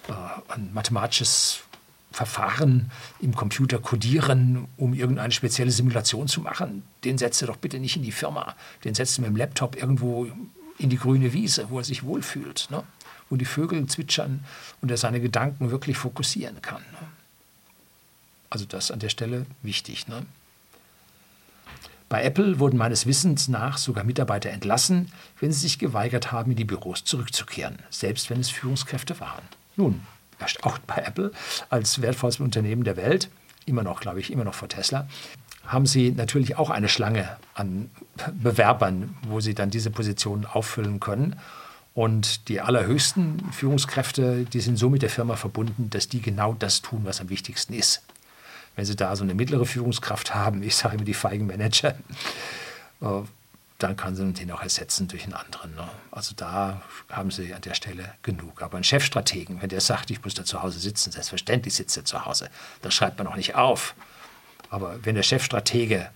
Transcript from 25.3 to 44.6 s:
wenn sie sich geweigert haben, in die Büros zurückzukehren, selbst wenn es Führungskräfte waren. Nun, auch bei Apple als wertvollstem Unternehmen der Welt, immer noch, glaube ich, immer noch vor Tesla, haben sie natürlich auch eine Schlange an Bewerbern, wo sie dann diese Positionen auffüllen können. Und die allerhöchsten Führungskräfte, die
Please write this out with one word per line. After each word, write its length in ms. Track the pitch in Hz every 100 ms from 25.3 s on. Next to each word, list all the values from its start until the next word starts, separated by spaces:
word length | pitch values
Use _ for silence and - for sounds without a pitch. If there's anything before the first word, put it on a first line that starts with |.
| -
wenn 120 | 151
sie 80 | 143
sich 180 | 147 -
geweigert 540 | 175 107 120 123 -
haben, 200 | 120 117
in 60 | 113
die 60 |
Büros 400 | 107 95 90 90
zurückzukehren, 720 | - 131 123 - - - - - -
selbst 400 | - 101 107 -
wenn 100 | 123
es 100 | 127
Führungskräfte 720 | - 127 131 - 135 - 180
waren. 240 | - - - - _ -
Nun, 260 | 170 90 - - _ - - -
auch 160 | - -
bei 240 | - - -
Apple 260 | - 202 - - - -
als 320 | 123 110 -
wertvollstem 440 | 117 123 123 120 135
Unternehmen 380 | 110 104 113
der 140 | 110 90
Welt, 320 | 104 185 - - - - -
immer 180 | 120
noch, 160 | 95 82
glaube 200 | 104 90
ich, 120 | -
immer 120 | 139
noch 100 | 104
vor 160 | - 107
Tesla, 380 | - - 135 139 - - - - - -
haben 200 | 127 135
sie 260 | 135 123
natürlich 460 | 123 113 143 135 135
auch 120 | 160
eine 180 | 104 104
Schlange 480 | - 107 110 90 - -
an 360 | - 101 92 123 - - - -
Bewerbern, 840 | 190 120 107 107 - 98 92 107 - 110
wo 140 | 110
sie 120 | 110
dann 160 | 104 101
diese 220 | 113 113
Positionen 540 | 110 104 98 104 101 104
auffüllen 540 | 110 107 - 104 101
können. 360 | - 104 160 - - - - - _
Und 540 | - 113 110 107 - -
die 140 | 101
allerhöchsten 880 | - 123 95 143 - 196 165 156 190
Führungskräfte, 960 | - 135 143 - 135 131 - 123 123 123
die 160 | 123